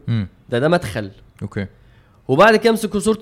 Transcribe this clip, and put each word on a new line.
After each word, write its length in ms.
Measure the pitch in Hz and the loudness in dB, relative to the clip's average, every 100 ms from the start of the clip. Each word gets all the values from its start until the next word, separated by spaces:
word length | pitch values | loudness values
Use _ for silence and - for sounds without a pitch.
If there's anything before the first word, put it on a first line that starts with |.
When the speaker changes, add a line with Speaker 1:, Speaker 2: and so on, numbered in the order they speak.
| - | -4
Speaker 1:
مم. 200 | 113 92 - - | -4 -4 -10 -6
Speaker 2:
ده، 100 | 120 | -2
ده 100 | 151 | 2
مدخل. 420 | 170 - 113 98 - - _ | 0 -2 -8 -10 -14 -20 _
Speaker 1:
اوكي. 240 | 104 107 95 - - _ _ _ - | -10 -8 -10 -12 -20 _ _ _ -2
Speaker 2:
وبعد 280 | 135 214 214 | 4 4 4
كده 140 | 226 | 2
امسك 280 | 226 220 208 | 0 -2 -2
سورة 200 | 208 214 | -2 -2